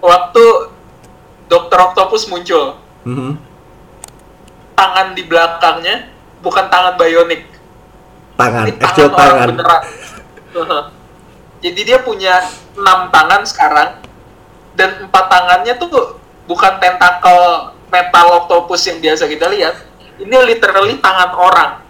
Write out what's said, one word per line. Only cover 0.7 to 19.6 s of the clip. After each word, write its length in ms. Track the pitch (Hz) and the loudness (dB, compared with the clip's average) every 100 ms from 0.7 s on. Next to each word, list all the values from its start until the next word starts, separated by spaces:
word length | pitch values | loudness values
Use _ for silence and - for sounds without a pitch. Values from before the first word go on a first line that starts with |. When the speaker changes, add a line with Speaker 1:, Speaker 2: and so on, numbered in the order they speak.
| - - - - - _ _ | -18 -20 -20 -20 -20 _ _
Speaker 1:
Dokter 340 | - 170 - 180 | -2 -2 2 2
Octopus 420 | 185 - - 226 - | 2 2 -2 -2 -4
muncul, 520 | 180 175 165 135 - - _ | -10 -2 -2 -2 -8 -20 _
Speaker 2:
Mhm. 320 | 123 127 131 151 - - _ - - - - - _ _ - - - | -10 -8 -8 -10 -14 -20 _ -20 -20 -20 -20 -20 _ _ -20 -20 -10
Speaker 1:
tangan 400 | - 190 185 190 | -4 -2 0 -4
di 100 | 180 | -6
belakangnya 840 | 165 165 165 165 165 160 175 220 - - - _ | -2 0 0 0 -2 -2 -6 -6 -10 -20 -20 _
bukan 260 | - 190 185 | -4 -4 0
tangan 300 | 180 185 180 | 0 0 0
bionik. 480 | 170 165 170 165 - - _ _ _ _ _ - _ | 0 2 0 -2 -10 -20 _ _ _ _ _ -20 _
Speaker 2:
Tangan, 300 | - 123 117 | -4 -2 -2
Speaker 1:
Ini 80 | 107 | -4
tangan 160 | - - | -4 -4
Speaker 2:
actual 220 | - 143 | 2 2
Speaker 1:
orang 100 | 143 | 4
Speaker 2:
tangan. 280 | 143 135 123 | 4 4 0
Speaker 1:
beneran. 300 | 120 175 - - - - - - - - | -2 0 0 -2 -18 -20 -20 -20 -20 -14
Heeh. 320 | 175 165 147 147 - - - - - - - | -12 -6 -8 -8 -20 -20 -20 -20 -20 -20 -12
Jadi 200 | 175 180 | -10 -8
dia 140 | 208 254 | 0 0
punya 340 | 254 202 190 185 180 - - | 0 -6 0 0 -2 -12 -20
enam 400 | - 196 185 180 | -4 0 0 2
tangan 300 | 165 160 - | 0 2 0
sekarang, 460 | - - 151 151 151 - - - - - - - - | -2 -2 0 2 -2 -6 -20 -20 -20 -20 -20 -20 -20
dan 180 | - - - | -2 -2 -2
empat 200 | 196 190 185 | -2 -2 2
tangannya 460 | 185 180 180 220 247 | 2 4 0 0 -4
tuh 400 | 339 294 - - - - - | -2 -2 -4 -10 -20 -20 -10
bukan 320 | 175 196 190 | -2 0 0
tentakel 580 | 180 180 180 180 185 180 175 - - - - | -2 2 0 2 4 4 4 0 -6 -20 -4
metal 400 | 180 180 - 285 - | -2 2 4 4 4
octopus 400 | - - - 185 185 | 2 -2 0 -6 -6
yang 100 | 165 | -4
biasa 300 | 156 156 160 | -4 -2 -4
kita 180 | 151 170 | -2 -4
lihat. 300 | 202 | -2